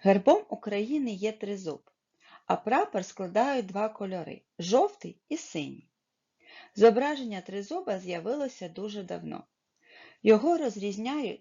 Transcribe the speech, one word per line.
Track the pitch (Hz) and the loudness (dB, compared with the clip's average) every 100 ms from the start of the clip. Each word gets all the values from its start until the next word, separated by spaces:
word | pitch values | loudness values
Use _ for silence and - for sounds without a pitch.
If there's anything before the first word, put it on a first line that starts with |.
Гербом | 196 196 262 403 - | 4 6 6 4 4
України | - 214 202 220 302 247 | -10 -6 -4 -2 -2 -2
є | 185 214 | -2 -4
тризуб, | 214 202 196 170 139 _ _ _ _ - - - | -4 -6 -6 -8 -10 _ _ _ _ -20 -12 -4
а | - | -2
прапор | 214 269 415 196 | 2 0 0 -4
складають | 180 - 185 202 269 262 190 | -6 -8 -2 2 2 0 -2
два | 190 220 | -4 -4
кольори — | 214 196 185 156 - _ - | -4 -8 -8 -10 -14 _ -10
жовтий | 175 240 403 - - - - | 2 4 4 0 -16 -16 -8
і | 330 | -8
синій. | - 165 135 135 - _ _ _ _ _ _ - - | -6 -8 -8 -10 -20 _ _ _ _ _ _ -20 -10
Зображення | - 226 220 285 285 240 196 | 6 6 8 0 -2 -6 -8
тризуба | - 196 202 349 370 190 | -8 -8 -6 -6 -4 -6
з'явилося | 180 170 185 294 269 - 175 | -4 -6 -4 -4 -4 -8 -14
дуже | 165 208 208 | -10 -10 -10
давно. | 180 175 160 - - _ _ _ _ - - _ | -10 -10 -10 -12 -14 _ _ _ _ -20 -20 _
Його | 214 214 294 339 | 6 6 6 2
розрізняють | 269 208 202 196 233 294 220 - | 0 -4 -6 -6 -6 -4 -4 -8